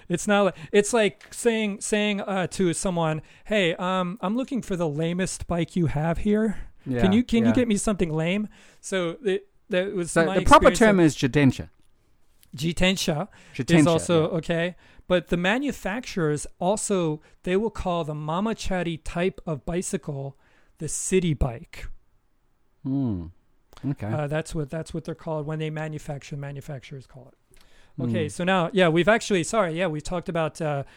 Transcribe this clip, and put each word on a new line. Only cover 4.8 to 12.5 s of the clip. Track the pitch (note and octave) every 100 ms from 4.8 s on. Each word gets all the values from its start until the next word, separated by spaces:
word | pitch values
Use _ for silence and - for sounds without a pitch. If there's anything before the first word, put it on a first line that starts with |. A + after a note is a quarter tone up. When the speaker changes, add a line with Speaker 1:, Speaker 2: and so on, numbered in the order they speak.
| E3
Speaker 1:
lamest | D3 E3 F3+ F#3 - -
bike | E3+ E3 F#3
you | D3+
have | C#3+ D#3+ E3
here. | G#3 G#3 A3 - - - C3+
Speaker 2:
Yeah, | B2
Speaker 1:
Can | F#3
you, | A3
can | B3 A#3
Speaker 2:
yeah. | A3+
Speaker 1:
you |
get | A3+ A#3
me | G3+
something | A3 F#3+ E3+
lame?" | D#3 E3 G3+ G#3+ - - _
So | - F#3+ E3+ -
it, | G#3+ G3 - _ -
that | F3+ G3
was | F#3+ E3+
Speaker 2:
So | E3+ F#3
Speaker 1:
my | F#3+
Speaker 2:
the |
proper | D3+ D4 C4+
Speaker 1:
experience | -
Speaker 2:
term | A3 F#3+
Speaker 1:
of | D#3+
Speaker 2:
is | -
jitensha. | C3+ D3 C3+ - E2 _ _ _ _ _ _ _ _